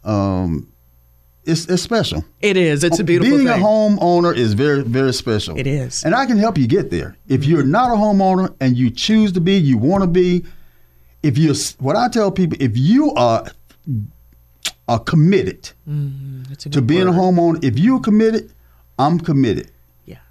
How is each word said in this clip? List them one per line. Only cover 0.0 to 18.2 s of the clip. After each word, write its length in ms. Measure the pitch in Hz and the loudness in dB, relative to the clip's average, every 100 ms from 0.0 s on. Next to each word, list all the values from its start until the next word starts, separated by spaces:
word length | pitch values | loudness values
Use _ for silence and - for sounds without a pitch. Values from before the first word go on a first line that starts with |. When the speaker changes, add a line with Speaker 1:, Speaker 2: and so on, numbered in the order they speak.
Speaker 1:
um, 640 | 107 107 98 92 90 78 - _ _ _ _ _ _ _ | -2 -2 0 -2 -2 -4 -8 _ _ _ _ _ _ _
it's, 220 | - 165 - | -4 -4 -2
it's 140 | 180 | -4
special. 420 | - 226 - 87 - _ | -2 -2 -2 -6 -10 _
Speaker 2:
It 160 | 208 190 | 0 2
is. 260 | 170 147 | 2 2
It's 160 | 170 220 | 0 0
a 60 | |
beautiful 320 | 175 175 233 285 | 0 2 2 2
Speaker 1:
Being 100 | 254 | 2
Speaker 2:
thing. 140 | 220 | 2
Speaker 1:
a 20 | |
homeowner 720 | 208 220 214 208 175 175 175 120 | 2 2 2 2 2 2 2 0
is 180 | 113 | 0
very, 280 | 101 147 143 | 2 0 0
very 300 | 117 127 135 | 0 0 0
special. 420 | 123 - 107 92 87 | -2 -4 -4 -4 -6
Speaker 2:
It 120 | 135 | -4
is. 340 | 139 123 - | -6 -6 -6
Speaker 1:
And 80 | 156 | -2
I 140 | 233 262 | -2 0
can 100 | 220 | 0
help 200 | 220 175 | 0 0
you 80 | 117 | 0
get 240 | 180 196 | 0 -2
there. 260 | 180 104 - - | -6 -8 -14 -4
If 140 | 131 | -2
Speaker 2:
Mm-hmm. 80 | 139 | 2
Speaker 1:
you're 120 | 165 | 0
not 300 | 135 202 254 | 2 0 0
a 20 | |
homeowner 580 | 226 214 196 190 185 190 - | 0 2 2 2 0 -2 -2
and 160 | 131 123 | -2 2
you 140 | 123 | 0
choose 400 | 120 - 220 214 | -2 0 2 2
to 80 | 185 | 0
be, 160 | 165 196 | 0 2
you 220 | 143 117 | 2 2
wanna 300 | 127 196 185 | 2 0 2
be, 360 | 180 180 180 - - - _ _ _ _ _ | 2 2 0 -4 -18 -20 _ _ _ _ _
if 160 | 151 123 | -2 2
you're, 140 | 156 | 2
s-, 240 | 135 - - | 0 -6 -6
what 160 | 131 | -2
I 140 | 202 247 | 0 0
tell 240 | 240 202 | 0 0
people, 260 | 190 175 - | 0 -2 0
if 160 | 135 110 | -2 0
you 360 | 143 254 294 | 2 2 2
are, 320 | - 120 113 - - - _ - 117 104 - - _ _ _ - - - | 2 0 0 -4 -20 -20 _ -8 -6 -6 -16 -20 _ _ _ -14 -12 -4
are 100 | 117 | -4
committed 720 | - 160 160 196 95 - - _ 156 | 0 2 4 2 -2 -8 -20 _ -10
Speaker 2:
Mm-hmm. 540 | 147 143 135 135 131 131 | -8 -8 -10 -14 -14 -16
That's 180 | 139 143 | -14 -4
a 40 | |
Speaker 1:
to 100 | 147 | -2
Speaker 2:
good 60 | 117 | 2
Speaker 1:
being 140 | 170 185 | 2 2
a 60 | |
Speaker 2:
word. 80 | 170 | 2
Speaker 1:
homeowner, 440 | 180 175 170 160 | 2 2 2 0
if 140 | 139 110 | -2 2
you're 220 | 214 262 | 2 2
committed, 520 | 233 214 | 2 2